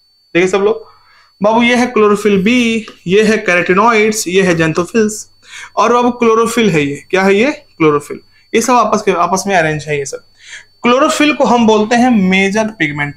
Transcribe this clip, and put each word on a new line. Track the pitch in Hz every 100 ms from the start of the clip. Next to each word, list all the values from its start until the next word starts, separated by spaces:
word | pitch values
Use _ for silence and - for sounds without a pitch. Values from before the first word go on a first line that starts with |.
| _ _ _ 170
देखिए | 185
सब | 196
लोग। | 202 220 - - _ _ _ _
बाबू | 202 226
ये | 240 240
है | 247
chlorophyll | 226 208 202 208 196
बी, | 190 247 233 226 214 - 170
ये | 196
है | 214 214 202
carotenoids, | 175 170 180 233 220 214 214 175
ये | 185
है | 185 165
xanthophylls, | 160 156 175 233 214 214 - _ - - - -
और | 220
बाबू | 240 247
chlorophyll | 240 226 220 226 240 214
है | 160 143
ये, | 143 -
क्या | 180
है | 196 202
ये | 269
chlorophyll, | 294 - - 156 147 - - - _ _ 220
ये |
सब | 226
आपस | 247 220 214
के, | -
आपस | 175 175 190 196
में | 185
arrange | 160 151 147
है | 147
ये | 139
सब। | - - _ - - - _
Chlorophyll | 233 254 302 - 302
को | 294
हम | 240 240 220
बोलते | 214 214 233
हैं | 254 220 185
major | 190 196 214
pigment | 220 - 151 147 143